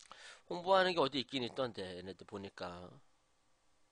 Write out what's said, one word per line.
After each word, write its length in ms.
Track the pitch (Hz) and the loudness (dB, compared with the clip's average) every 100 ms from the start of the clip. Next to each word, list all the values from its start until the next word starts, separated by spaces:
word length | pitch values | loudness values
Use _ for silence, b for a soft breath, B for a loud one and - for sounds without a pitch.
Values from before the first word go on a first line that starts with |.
| - B B B - | -20 B B B -10
홍보하는 460 | 175 175 190 185 | -4 6 6 6
게 60 | 165 | 4
어디 200 | 135 139 | 4 2
있긴 220 | - 135 | -2 -2
있던데, 540 | 117 - 127 104 92 90 | -2 -2 -4 -4 -8 -8
얘네들 280 | 92 90 - | -10 -12 -12
보니까. 640 | 101 98 - 90 87 90 131 - _ _ _ _ _ _ _ _ | -10 -10 -10 -10 -10 -14 -18 -20 _ _ _ _ _ _ _ _